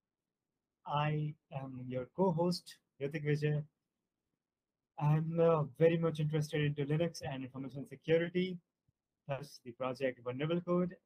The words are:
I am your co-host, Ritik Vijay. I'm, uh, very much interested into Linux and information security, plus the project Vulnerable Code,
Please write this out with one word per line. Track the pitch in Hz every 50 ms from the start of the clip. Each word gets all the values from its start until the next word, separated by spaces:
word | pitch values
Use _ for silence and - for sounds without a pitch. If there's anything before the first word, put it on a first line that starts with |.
| _ _ _ _ _ _ _ _ _ _ _ _ _ _ _ _ _
I | 170 147 147 147 151 151 151 151 151 151 - _ _
am | 156 135 135 135 131 127 127 123
your | 127 127 123 - _
co-host, | - 190 190 165 160 175 180 175 - - - - - _ _ _ -
Ritik | 135 143 151 160 147
Vijay. | 147 147 147 147 147 151 147 - - _ _ _ _ _ _ _ _ _ _ _ _ _ _ _ _ _ _ _ _ _ _ _ _ _ -
I'm, | 151 151 151 156 160 160 165 165
uh, | 165 165 165 156 151 - - -
very | 160 170 170 165
much | 165 160 156 156
interested | 156 151 156 156 151 - - 151
into | 147 147 147 147 139
Linux | 139 151 156 170 165 165 - 170 156
and | 135 131 131
information | 127 - 135 135 131 127 143 131 -
security, | - - _ 156 160 165 170 170 - 180 185 185 180 175 - _ _ _ _ _ _ _ _ _ _ _ _
plus | - 139 131 147 147 - - -
the | 127
project | 117 - 131 131 127 127 135 131 123 120 117
Vulnerable | 123 123 131 147 156 170 175
Code, | 175 175 175 175 180 180 190 - _